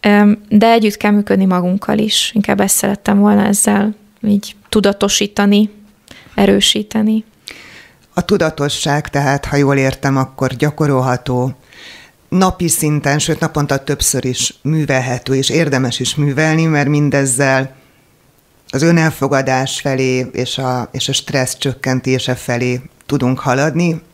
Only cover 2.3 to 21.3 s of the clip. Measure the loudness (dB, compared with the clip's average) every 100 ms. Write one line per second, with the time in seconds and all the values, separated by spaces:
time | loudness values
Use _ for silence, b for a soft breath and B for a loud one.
2.3 | -2 0 0 0 0 -2 -4 0 2 4
3.3 | 4 2 0 2 2 0 -4 _ _ -2
4.3 | 0 -2 -20 _ 2 2 2 0 0 -2
5.3 | 0 2 4 2 -4 -20 _ _ B B
6.3 | 0 2 4 2 2 -2 -2 0 0 -4
7.3 | _ B B B B B B _ -6 -2
8.3 | 0 0 -2 -4 -4 -2 -2 -2 -2 0
9.3 | -2 0 0 2 2 0 0 -2 0 -2
10.3 | -4 -4 0 -2 0 0 0 0 -2 -2
11.3 | -2 -2 -6 B B B B B B _
12.3 | 0 0 0 -2 0 0 0 0 -2 -2
13.3 | -2 -2 -2 -2 -2 -4 -4 -2 -2 -4
14.3 | -4 -6 -6 -4 -2 0 0 -2 -6 -2
15.3 | -2 0 0 0 0 -2 -2 -4 -2 -2
16.3 | 0 0 2 2 0 0 2 2 0 0
17.3 | 0 2 2 -2 -10 b b b _ _
18.3 | _ _ _ _ -2 2 4 2 0 -2
19.3 | 0 0 -2 -2 -4 -4 -2 0 -2 -4
20.3 | -6 -6 -4 -4 -4 -6 -6 -4 -6 -4